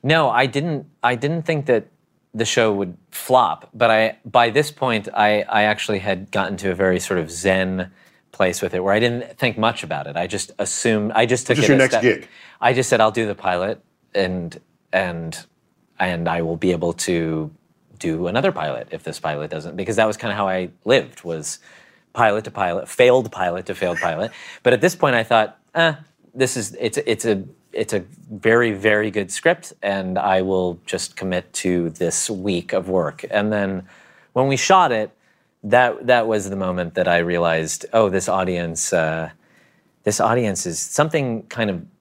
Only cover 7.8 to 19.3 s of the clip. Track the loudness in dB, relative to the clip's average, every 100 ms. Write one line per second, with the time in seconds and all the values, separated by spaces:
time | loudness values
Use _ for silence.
7.8 | -8 _ _ _ _ -2 0 0 -4 -2
8.8 | 0 2 2 -2 -8 -4 -4 0 -2 -2
9.8 | -8 -8 -6 -6 -4 -6 -8 -6 -6 -2
10.8 | 0 0 0 0 2 0 0 2 4 6
11.8 | 4 4 2 2 -6 -20 -20 0 0 2
12.8 | 2 4 4 2 -4 -2 -2 0 -2 -6
13.8 | _ _ _ -2 0 -2 -8 -12 _ _
14.8 | _ -2 -2 -6 -10 -12 -18 _ _ _
15.8 | _ _ -4 -2 -2 -2 -2 -2 0 0
16.8 | -2 -4 -2 -2 -2 -4 -6 -12 _ _
17.8 | _ -8 -6 -4 -2 0 0 -2 -6 -6
18.8 | -10 -12 -12 -8 -6